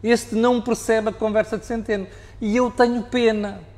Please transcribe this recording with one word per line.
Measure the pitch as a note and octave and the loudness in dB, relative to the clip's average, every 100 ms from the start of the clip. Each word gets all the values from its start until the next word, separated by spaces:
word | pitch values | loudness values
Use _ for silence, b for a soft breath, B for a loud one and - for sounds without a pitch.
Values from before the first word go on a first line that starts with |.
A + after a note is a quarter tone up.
este | A3 A#3 - A3 | 2 0 2 0
não | A#3+ B3 | 2 2
percebe | A#3+ A3 - A3+ G#3+ | 0 -4 2 0 0
a | |
conversa | G3 A3 G#3 G#3+ G#3+ | -4 -2 0 -2 -4
de | - | -6
Centeno. | A#3 G#3+ G#3 F#3+ B B B | -8 -4 -4 -4 B B B
E | G#3+ A3+ | -2 0
eu | B3 | 0
tenho | - A#3+ A#3+ | 2 2 2
pena. | - B3+ A#3 A3 G#3 G3 E3 | -2 2 2 2 -4 -10 -18